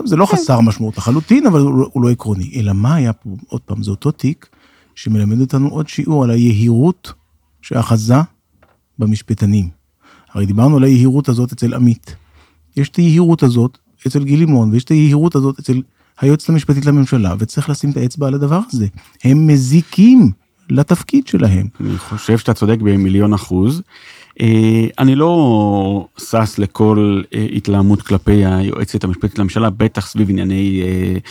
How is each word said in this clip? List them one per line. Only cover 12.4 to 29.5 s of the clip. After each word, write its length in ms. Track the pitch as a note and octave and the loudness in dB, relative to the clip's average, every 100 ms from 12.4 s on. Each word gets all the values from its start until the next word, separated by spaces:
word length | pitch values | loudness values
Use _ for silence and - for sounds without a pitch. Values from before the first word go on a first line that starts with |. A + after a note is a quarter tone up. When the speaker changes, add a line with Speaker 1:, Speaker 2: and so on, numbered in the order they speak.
| _ _ _ C#3 | _ _ _ -6
Speaker 1:
יש 120 | C#3+ | -4
את 80 | - | 0
היהירות 460 | E3+ E3 E3+ E3 | 2 2 2 2
הזאת 360 | C3+ A#2+ B2 - _ _ C3 | 2 2 0 -4 _ _ -6
אצל 180 | C#3+ | -4
גיל 140 | C#3 D3 | 0 0
לימון, 320 | D#3+ C3 A2 | 2 2 2
ויש 120 | A2+ | 0
את 40 | - | 0
היהירות 460 | D#3 D3+ D3 E3+ | 2 2 2 0
הזאת 240 | D3 C3+ C3+ | 0 -2 -4
אצל 240 | C#3 B2+ - _ _ - | -4 -4 -4 _ _ -2
היועצת 280 | C3+ D3+ - | 0 0 0
המשפטית 380 | D#3+ - C#3 C#3+ | -2 0 0 2
לממשלה, 480 | C#3+ C3 C3 F#2+ G2 | 2 2 0 0 -2
וצריך 300 | A2 - D3 | -4 -4 -6
לשים 200 | C#3+ C#3+ | -4 -4
את 60 | C3+ | -4
האצבע 300 | B2 D#3 C#3 | -4 -4 -4
על 80 | |
הדבר 260 | C#3+ C#3+ E3+ A#3+ | -2 -2 -2 -2
הזה. 140 | A#2+ G2+ - - _ | -4 -4 -6 -20 _
הם 220 | B2 D3 D#3 | 2 4 4
מזיקים 840 | C#3+ B2+ E3 - - A3+ B3+ C3+ - _ _ - | 4 4 2 2 4 6 8 4 0 _ _ -4
לתפקיד 560 | C3 D3+ F3 - C#4 C4 | -2 0 -2 0 -2 -2
שלהם. 400 | - A2 F#2 G#2 - | 0 0 0 -2 -8
Speaker 2:
אני 180 | G#2 F#2 | -8 -8
חושב 400 | - G#2 - A2+ | -8 -8 -2 -2
שאתה 160 | - | 0
צודק 240 | A2 G#2 A2+ | -2 0 0
במיליון 520 | G#2 G2 F#2+ G2 G#2 | 0 0 2 2 2
אחוז. 480 | G2+ - F#2 G#2+ E3 - - - - - - | 0 -2 0 0 -2 -10 -20 -20 -20 -20 -2
אה, 460 | A2+ A2 A2 A2+ A2+ - | 0 2 2 2 -2 0
אני 160 | C3 | 2
לא 960 | C3+ D#3+ E3+ C3+ A2 G#2 G2+ G2 G2+ - - | 2 2 2 2 2 0 0 -2 -4 -8 -16
שש 400 | - A2+ G#2+ - | -4 -2 -2 -2
לכל, 640 | G2 - A2 G#2+ G#2 G2 - | -6 0 2 4 2 0 -4
אה, 120 | A2+ G#2+ | -6 -4
התלהמות 500 | G#2 G2+ G2+ G2 G#2 | -4 -2 2 2 2
כלפי 420 | - G2 - G#2 F#2+ | 0 -2 2 2 2
היועצת 580 | F#2 F#2+ - A2 G#2+ | 0 -2 -6 -6 -4
המשפטית 340 | F#2+ F#2 G#2 - | -4 -4 -4 -4
לממשלה, 320 | F#2+ | -4